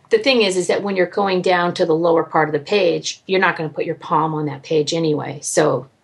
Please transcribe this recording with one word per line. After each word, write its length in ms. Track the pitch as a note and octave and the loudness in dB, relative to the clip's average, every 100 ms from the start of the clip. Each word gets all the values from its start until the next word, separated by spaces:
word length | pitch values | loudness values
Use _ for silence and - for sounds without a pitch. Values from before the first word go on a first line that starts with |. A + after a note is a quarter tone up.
| - | 0
the 80 | A3 | 2
thing 240 | C#4 B3 | 4 2
is, 120 | G3+ F#3 | 2 0
is 120 | F3 | 0
that 160 | F#3+ | -2
when 120 | G3+ F#3+ | -2 0
you're 120 | F3+ | 0
going 340 | - G3 F#3 | 0 0 0
down 320 | F#3 F3 F3 | 2 2 0
to 120 | - E3+ | 0 0
the 80 | D#3+ | 2
lower 280 | E3+ E3 | 2 2
part 240 | D#3 E3 D3+ | 2 0 0
of 60 | |
the 60 | D3 | -2
page, 640 | - G#3 F3 D#3 - - - | 0 2 2 0 -6 -10 -2
you're 140 | F#3 | 0
not 160 | F#3 E3 | 0 -2
gonna 120 | D#3 | -6
put 160 | - E3+ | -6 -6
your 100 | D#3 | -6
palm 400 | - D#3+ D#3+ D#3 | -2 -2 0 -2
on 100 | D3 | -4
that 160 | C#3 | -6
page 320 | - D#3+ D3 | -2 0 0
anyway. 460 | E3 D#3+ D3 C3 C#3+ | 0 0 -2 -4 -10
So 480 | - - D3+ C3 C3 _ | -2 2 2 0 -6 _